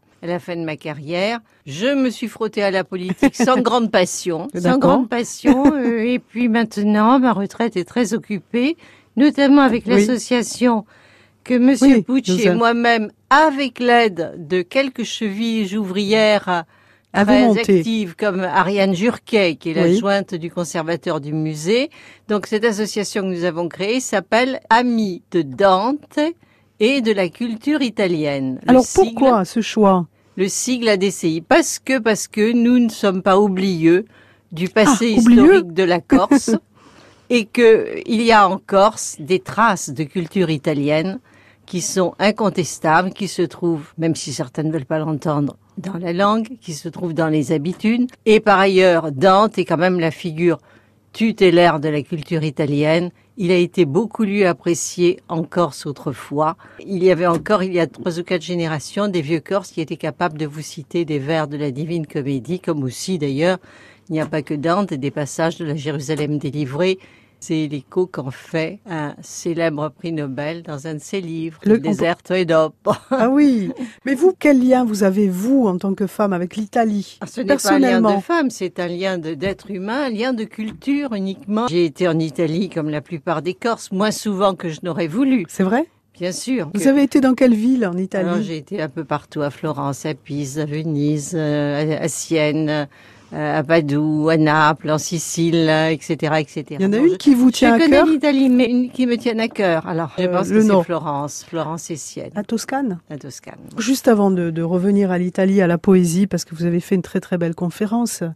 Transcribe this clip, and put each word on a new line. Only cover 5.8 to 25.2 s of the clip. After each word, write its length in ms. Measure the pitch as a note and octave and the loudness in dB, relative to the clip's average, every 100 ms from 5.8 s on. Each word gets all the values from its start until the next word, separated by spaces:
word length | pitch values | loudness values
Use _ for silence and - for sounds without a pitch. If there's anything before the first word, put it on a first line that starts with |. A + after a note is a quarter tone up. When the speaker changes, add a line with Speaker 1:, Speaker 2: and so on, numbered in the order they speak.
| A#3+ A#3 | 0 0
Speaker 1:
et 160 | A#3+ B3 | 0 -2
puis 280 | - A3+ A#3+ | -4 -2 0
maintenant, 680 | A#3 A3 G#3 G#3 G#3 A3 C4+ | 0 0 -2 2 4 4 4
ma 140 | B3 | 4
retraite 440 | G3 G3+ - A#3 F3+ | 0 -4 -4 -4 -4
est 80 | |
très 300 | E3+ B3 G3 | -4 -2 -2
occupée, 640 | G#3 - F#3+ - A#3+ C4+ E4+ - _ _ A3 | -4 -6 -8 -4 -2 -2 -4 -12 _ _ 2
notamment 460 | D4 C#4+ C#4 C#4+ | 2 4 6 6
avec 240 | C4 A#3 G3+ | 6 2 2
Speaker 2:
Oui. 60 | G3+ G#3+ | 2 4
Speaker 1:
l'association 760 | A#3+ - B3 F#3+ - B3 A3 - _ _ _ _ _ | 0 0 -2 -2 0 0 0 -4 _ _ _ _ _
que 160 | - B3 | -2 2
Monsieur 380 | B3+ B3 C#4 A#3+ | 4 6 6 6
Speaker 2:
Oui, 60 | |
Speaker 1:
Pucci 280 | G#3 C4+ F#3 | 4 0 0
Speaker 2:
nous 60 | F#3 | 2
Speaker 1:
et 60 | G3 | 2
Speaker 2:
a- 40 | |
Speaker 1:
moi-même, 560 | A3+ A#3 A#3 A#3+ A3+ G#3 - - | 2 2 2 2 0 -2 -8 2
avec 520 | C#4+ D#4 C#4 C4 - | 4 4 2 -4 -2
l'aide 540 | B3 A#3+ A3+ E3+ D#3 E3+ | 4 4 4 0 -8 -10
de 240 | D3+ F3+ | -4 -2
quelques 400 | F3 C4+ C4+ B3 | 0 -2 -2 -4
chevilles 760 | G#3 - G#3+ G3+ A#3 A3 F#3 G#3+ | -8 -6 -6 -4 -2 -2 -2 -4
ouvrières 880 | F#3+ F#3+ G3+ A3 G#3+ G3+ F#3 F3 - _ _ _ _ | -4 -4 0 2 4 2 0 -4 -4 _ _ _ _
Speaker 2:
Avez 260 | G3 G#3 B3+ | 0 4 6
Speaker 1:
très 80 | A#3+ | 6
Speaker 2:
monté. 300 | G#3 A3 F#3 | 4 4 2
Speaker 1:
actives 360 | A3+ A3 F3+ | 2 -2 -4
comme 240 | - G#3 F#3 | -4 -2 -2
Ariane 560 | F3+ F#3 F3+ G3+ G3 | 0 0 2 2 0
Jurquet, 600 | F3 A#3 - - G#3+ F3 C#3+ | 0 -2 -2 -2 0 2 -2
qui 140 | E3+ | -4
est 40 | |
Speaker 2:
Oui. 60 | F#3+ | 0
Speaker 1:
l'adjointe 560 | E3+ G3+ G3+ G3+ F#3+ F3 | 2 2 2 -2 -2 -8
du 120 | E3 | -8
conservateur 720 | F3 E3+ F3 D#3 E3 F3+ D#3 | -8 -6 -6 -4 -4 -4 -6
du 120 | D3 | -4
musée. 580 | D#3 D#3 D3+ E3 A#3+ D#4 - - - - | -4 -4 -4 -2 -2 -2 -8 -20 -14 -6
Donc 180 | G#3 - | -4 -2
cette 180 | G#3+ | -2
association 580 | A#3 G3+ G#3 G#3+ F#3 G#3+ | 0 -2 -4 -6 -6 -4
que 40 | F#3+ | -4
nous 160 | F3 | -2
avons 240 | F3 D#3+ E3+ | -4 -4 -6
créée 300 | - G3+ B3+ | -6 -4 -4
s'appelle 600 | - G3+ - A3 B3+ B3+ - | -2 -4 0 0 0 -4 0
Amis 500 | A3+ B3 A3+ G3+ F3 | 2 2 0 -2 -6